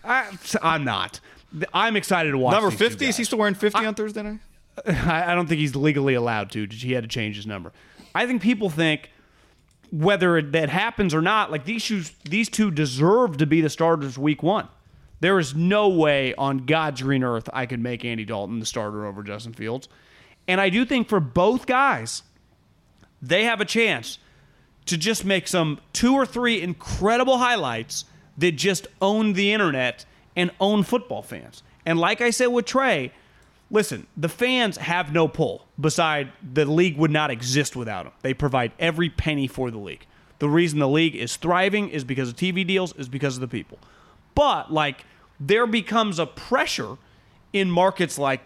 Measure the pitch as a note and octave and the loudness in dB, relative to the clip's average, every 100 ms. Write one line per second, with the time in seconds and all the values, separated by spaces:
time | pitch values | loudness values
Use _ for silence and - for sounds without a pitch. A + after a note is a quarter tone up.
0 | A#3 B3+ G#3+ F#3+ - - E3 D#3+ C3+ G2 | 0 -2 -2 -12 -4 0 2 0 -2 -2
1 | F#2 - - - _ D#3 - F3 A3+ G#3 | -4 -10 -20 -20 _ -10 -4 0 0 0
2 | - F3+ D#3 C3+ B2+ G3+ G#3 A2 A3+ G#3 | 0 0 2 2 4 4 2 2 0 2
3 | C4+ A3 A3+ A3+ G#3 G3 G#3 G3+ A3 G#3+ | -2 -2 -2 0 0 2 0 0 -2 -4
4 | G#3+ G#3+ G#3 G#3+ - _ _ - - E3 | -6 -6 -10 -12 -16 _ _ -10 -2 0
5 | F3 D#3+ F3 F3 E3 D#3+ D3+ C3+ D3+ C#3+ | 2 0 2 0 2 0 0 2 0 2
6 | C#3 B2 A#2 A2 F#2+ A2 G#2 A2 B2+ B2+ | 2 2 0 -2 -4 -6 -6 -8 -4 -4
7 | A2+ A#2+ G#2+ G2+ G#2+ G2+ E2 _ - - | -4 -4 -4 -6 -10 -10 -12 _ -20 -20
8 | - E3+ A#3+ B3 G3 A#3 G3+ D3+ D#3+ D3+ | -8 -2 0 2 2 2 0 0 0 0
9 | - _ _ _ _ _ _ _ _ D#3 | -6 _ _ _ _ _ _ _ _ 0
10 | E3 G3+ F3+ E3 D3 D#3+ D3+ F3+ A3 - | 2 4 4 2 2 0 0 0 -2 0
11 | F#3+ D#3 E3+ G#3+ F3 D3+ C3+ A3+ G#3+ G#3 | 0 2 2 2 0 -4 -4 -6 -2 -4
12 | D#3 - D3+ G3 A3 - G#3+ D3+ D3 B2+ | -4 -14 -4 -2 0 2 0 2 -2 2
13 | D#3+ A3+ A#3+ C#3+ D3+ D#3+ D#3 - E3 E3 | 4 4 4 2 4 4 2 2 2 2
14 | C#3 B2+ D3 D3 D#3 G#3 - _ _ - | -2 -2 -2 0 0 0 -4 _ _ -20
15 | - - E3+ F#3+ D#3 D3 E3+ G#3 G#3 F3 | -20 -2 2 2 0 0 2 4 4 4
16 | D#3 C#3+ B2+ - C#3 C3+ B2+ D#3 D#3 B2+ | 4 4 0 -2 -2 -2 0 0 0 -2
17 | C3 C3+ B2+ A#2 A2 C3 B2 B2 A#2+ A#2 | 0 2 2 -2 -4 -6 -6 -4 -4 -4
18 | A#2+ A2+ A2 A2 G2 A2+ G#2+ B2 G#2 G#2 | -6 -6 -6 -6 -6 -6 -6 -6 -6 -6
19 | G#2 G2 G2+ G#2 A#2 A2+ A2 B2+ - _ | -8 -10 -12 -12 -12 -10 -8 -8 -12 _
20 | _ - _ _ - F#3 G3 G3 B3+ C4 | _ -20 _ _ -2 0 2 2 0 0
21 | A3 G3+ C#3 E3 F#3+ B3 - B3+ C#4 D3+ | 2 0 2 2 4 2 0 2 2 0
22 | A2+ - _ _ _ _ _ _ _ _ | -6 -10 _ _ _ _ _ _ _ _
23 | _ _ B2+ F3 A#3 A3 G#3 A3+ A3 C#3 | _ _ -2 0 2 -2 -2 2 2 0
24 | A2+ - _ _ _ _ _ _ - E3+ | -6 -16 _ _ _ _ _ _ -6 -2
25 | F#3 G#3+ F#3+ F#3+ - F3+ D#3+ C#3+ _ - | -2 -2 0 -2 0 0 0 -2 _ 0
26 | A#3+ C4+ C4 A#3 A#3+ A3 F3 D#3 - - | 4 4 2 0 0 0 -4 -8 -8 -2
27 | F#3+ A#3+ C4 B3+ B3 A#3 C#3 A2+ A2+ - | 2 2 2 2 2 0 -2 -4 -6 -12
28 | - - _ - F3 D3 F#3 F#3 - _ | -12 -20 _ 0 0 2 -2 -2 -6 _
29 | G3 G#3+ G#3+ F#3+ G3+ G#3+ F#3 C3+ B2+ A#2 | 0 2 0 2 2 2 0 0 -2 -4
30 | - _ _ - F3+ - G3 G#3 - B3 | -20 _ _ -2 -2 0 2 2 2 -2
31 | B3 G#2+ - F#2+ A#1+ - _ _ - E3 | -2 -12 -10 -16 -16 -20 _ _ -2 0
32 | F3 A3 A#3+ A3+ B3 A#3+ - C4 C4 E3+ | 2 2 0 2 2 2 0 0 2 0
33 | B2+ - _ _ _ _ _ G#3+ G#3 A2 | -4 -12 _ _ _ _ _ 0 0 -6
34 | - - D#3 - B3 B3+ A3+ D3+ - F3 | -10 -6 -6 -2 0 2 0 -2 -4 -2
35 | D3 D#3+ D#3 - C3+ - _ - D3+ F3 | 0 2 2 2 -4 -4 _ -2 0 2
36 | D#3+ D3+ C3 - B2+ C3 C#3+ D#3 F#3 C#3+ | 2 0 -4 -12 -4 0 2 4 2 2
37 | D#3 D3+ D3+ A#2+ B2 C3+ C#3+ B2+ A2+ F#2+ | 2 2 0 -2 0 0 0 -6 -8 -8
38 | D2 _ C3+ C3 C#3+ B2+ A#2+ - E3 D#3+ | -10 _ -4 -2 0 0 -2 -2 -2 0
39 | E3+ - D#3 D3 C3+ - B2+ A2+ G2 C#2 | -2 -2 -2 -2 -4 -4 -6 -6 -12 -14
40 | - _ _ _ D3 D#3+ F3 D3+ C#3 D3+ | -20 _ _ _ 0 2 2 2 2 4
41 | E3 A#2 A#2 - D#3+ F3 F#3+ G#3 G3+ D3+ | 2 0 -8 -4 0 2 2 0 -2 -6
42 | B2+ C3+ B2+ A#2 F3+ F#3 F3+ F#3+ F3+ - | -6 -4 -4 -2 -2 0 0 0 -2 -8
43 | C3 C3 C#3 B2+ B2+ A#2 - - - - | -10 -4 -4 -4 -8 -8 -10 -20 -20 -20
44 | _ _ _ - C#4+ F3 - D#3 C#3+ C3 | _ _ _ 2 2 2 -2 0 0 -4
45 | - _ _ _ C#3 G#3+ A#3+ A3+ E3+ A3 | -20 _ _ _ 2 2 4 0 0 0
46 | G#3+ E3 E3 - - C4 D#4 - A2 B2+ | 0 -2 -4 -6 -2 0 0 -4 -8 -10
47 | _ _ _ _ _ G3 F#3+ F3 F#3 F#3+ | _ _ _ _ _ -2 2 4 2 2
48 | E3+ - C#3 C3 | -4 0 -2 -2